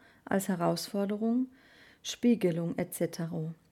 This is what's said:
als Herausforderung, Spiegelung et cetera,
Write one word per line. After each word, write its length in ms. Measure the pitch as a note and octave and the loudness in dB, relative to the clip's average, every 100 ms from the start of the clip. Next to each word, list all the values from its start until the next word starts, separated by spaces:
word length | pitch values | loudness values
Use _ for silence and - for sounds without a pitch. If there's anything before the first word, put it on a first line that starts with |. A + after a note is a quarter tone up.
| - - | -20 -20
als 240 | - G3 G3 | -2 0 0
Herausforderung, 1000 | F#3 E3+ E3+ - G3+ G3+ G#3 A3+ A#3+ B3+ - - - - - | 0 2 0 -2 -4 -2 0 0 0 0 -6 -20 -20 -20 -16
Spiegelung 760 | - - A#3+ A#3 F3+ E3+ E3+ - | -12 0 4 4 4 0 -2 -2
et 160 | F3+ | -4
cetera, 600 | - E3 - E3 E3+ D#3+ E3 _ | -2 -4 -2 -6 -4 -6 -8 _